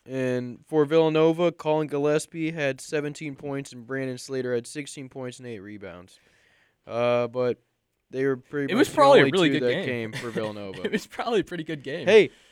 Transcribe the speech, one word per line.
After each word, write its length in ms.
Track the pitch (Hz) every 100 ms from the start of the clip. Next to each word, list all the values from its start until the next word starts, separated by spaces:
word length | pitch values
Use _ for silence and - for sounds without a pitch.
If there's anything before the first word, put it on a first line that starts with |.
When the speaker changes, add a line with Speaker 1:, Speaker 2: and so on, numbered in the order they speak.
| -
Speaker 1:
And 540 | 131 127 127 123 117 -
for 160 | 156
Villanova, 680 | 143 165 160 156 160 165 175
Colin 360 | 160 156 156 151
Gillespie 640 | 143 147 151 - 165 160
had 280 | 165 143 131
seventeen 540 | - 156 147 135 151
points, 380 | 135 143 139 -
and 140 | 123 113
Brandon 300 | 135 131 127
Slater 360 | - 135 127
had 120 | 123 117
sixteen 420 | 151 139 - 131
points 300 | 139 127 123
and 80 | 123
eight 100 | 110
rebounds. 580 | 101 104 98 87 92 _ _ _ _ _ _ _ -
Uh, 400 | 113 120 120 120
but 320 | 120 123 113 _ _ _ _ _
they 140 | 131
were 120 | 139 127
pretty 360 | - 147 139
Speaker 2:
It 40 | 208
Speaker 1:
much 60 |
Speaker 2:
was 60 | 311
Speaker 1:
the 60 |
Speaker 2:
probably 240 | - 277 262
a 40 |
Speaker 1:
only 80 | 139
Speaker 2:
really 160 | 190 160
Speaker 1:
two 80 | 139
Speaker 2:
good 100 | 123
Speaker 1:
that 40 | 143
Speaker 2:
game. 280 | 135 123 110
Speaker 1:
came 0 |
for 180 | 127 123
Speaker 2:
<laughs> 0 |
Speaker 1:
Villanova. 520 | 110 107 104 101 92
Speaker 2:
It 80 | 180
was 140 | 202 -
probably 320 | - 226 226
a 40 |
pretty 200 | - 175
good 180 | 160 156
game. 240 | 127 165 151
Speaker 1:
Hey, 240 | 214 151 - _